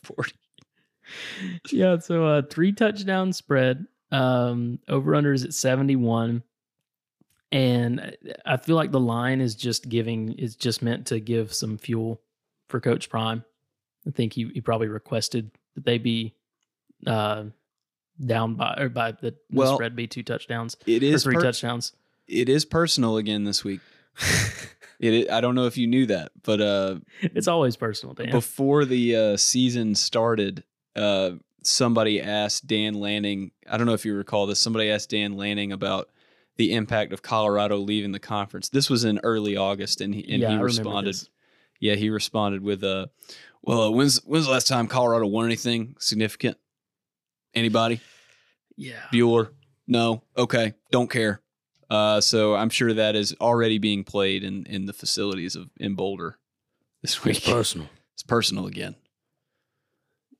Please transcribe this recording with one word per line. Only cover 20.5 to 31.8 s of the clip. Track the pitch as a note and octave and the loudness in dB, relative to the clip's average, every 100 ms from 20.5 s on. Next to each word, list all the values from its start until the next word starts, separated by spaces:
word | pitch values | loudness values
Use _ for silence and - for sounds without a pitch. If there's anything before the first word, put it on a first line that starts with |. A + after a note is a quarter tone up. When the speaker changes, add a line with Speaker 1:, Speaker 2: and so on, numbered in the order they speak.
| A#2 A2+ - - | -8 -8 -6 0
Speaker 1:
it | A2+ | 4
Speaker 2:
or | C#3 | 4
Speaker 1:
is | D3+ | 4
Speaker 2:
three | C#3 B2+ | 4 2
Speaker 1:
per-, | |
Speaker 2:
touchdowns. | B2+ A#2 A#2+ A#2+ - - _ _ - | 2 0 -4 -4 -8 -12 _ _ -6
Speaker 1:
it | G2+ B2 | 0 2
is | C#3+ - | 2 2
personal | E3 E3+ - A#2 A2 | 0 2 2 2 2
again | G#2+ G#2 | 0 -2
this | G2+ G2+ | -2 -2
week. | G#2 G2 - _ _ - | -4 -8 -10 _ _ -6
Speaker 2:
<laughs> | - - G#2 - - - - _ | 0 0 0 -6 -14 -20 -20 _
Speaker 1:
It, | A#2 A2+ - | 2 2 2
I | A2+ | 0
don't | A#2+ B2+ | 2 2
know | B2 | 0
if | A#2+ | 0
you | A#2 | 2
knew | B2+ B2+ | 2 2
that, | G2 D#2 - | 0 -4 -8
but, | - G#2+ | -2 2
uh, | G#2 G2+ F#2+ F#2 - - | 2 2 0 -4 -12 -8
Speaker 2:
It's | F3+ - G3+ | -4 -2 0
always | E3+ C3+ A2+ | 2 2 0
personal, | A2+ G#2 C3 - | -4 -6 -10 -10
Dan. | C3 | -2
Speaker 1:
before | B2 - - C#3 D3 | -2 -2 0 2 4
the, | C#3 B2+ A#2+ A2+ | 4 2 2 4
uh, | A2 G2+ | 2 2
season | - B2+ B2+ A#2+ A2 G2+ | 2 2 2 2 0 0
started, | - A#2+ A2+ A2+ G2 F2+ - _ _ | 0 0 2 2 -2 -4 -14 _ _
uh, | - G#2 G2 F#2+ F2+ - _ | -2 0 2 0 -4 -14 _
somebody | - - | -2 2